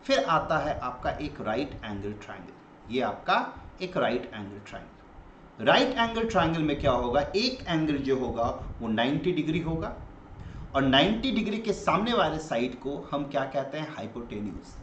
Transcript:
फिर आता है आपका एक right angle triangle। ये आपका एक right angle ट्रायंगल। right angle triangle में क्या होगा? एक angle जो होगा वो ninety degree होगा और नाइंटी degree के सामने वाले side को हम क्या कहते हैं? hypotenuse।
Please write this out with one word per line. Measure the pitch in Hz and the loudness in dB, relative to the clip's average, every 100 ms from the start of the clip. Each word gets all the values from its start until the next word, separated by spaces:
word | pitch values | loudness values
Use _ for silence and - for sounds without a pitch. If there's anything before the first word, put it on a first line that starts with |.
फिर | - 269 | 4 2
आता | 170 160 - 156 | 4 2 4 2
है | 147 135 | 2 -2
आपका | 127 - 151 | -4 -2 -2
एक | 131 151 - | -2 -6 -4
right | 104 113 147 - | -2 0 -2 -6
angle | 113 101 101 104 | -8 -6 -6 -6
triangle। | - 95 85 - - - - | -12 -14 -14 -18 -20 -20 -4
ये | 123 | 0
आपका | 113 98 - 208 247 - - - | 0 -2 2 2 2 -8 -16 -10
एक | 180 160 | -4 0
right | 117 123 - | 2 0 -4
angle | 110 101 101 - | -10 -10 -12 -12
ट्रायंगल। | 95 85 - - - - - - - | -14 -14 -20 -20 -20 -20 -20 -20 0
right | 113 190 269 240 | 4 6 4 2
angle | 226 226 226 | 0 0 2
triangle | 185 165 165 | 2 2 2
में | 151 143 | 2 2
क्या | 147 | 2
होगा? | 120 123 139 143 196 | 2 2 2 2 0
एक | 254 - - | 0 -2 -2
angle | 165 151 139 | 0 2 0
जो | 131 127 | 2 2
होगा | 120 110 120 - - - | 0 0 0 0 -8 -6
वो | 113 | -2
ninety | 107 123 156 185 | 2 2 2 2
degree | 156 147 165 | 0 0 0
होगा | 160 165 - - - - - - - - - | 0 -2 -4 -8 -14 -16 -16 -14 -12 -12 -2
और | 135 | 2
नाइंटी | 135 135 175 226 269 | 6 6 6 4 2
degree | 220 196 214 | 0 0 -2
के | 220 | -2
सामने | 190 - 165 226 | 0 2 2 2
वाले | 226 160 156 | 2 2 0
side | - 117 123 - | -2 0 0 -4
को | 135 143 - | -6 -6 -4
हम | 147 | -4
क्या | 143 139 | -2 -2
कहते | 135 139 135 156 | -2 -4 -4 -6
हैं? | 151 - | -6 -8
hypotenuse। | 107 120 117 107 104 78 - - | -8 -10 -8 -6 -6 -8 -12 -16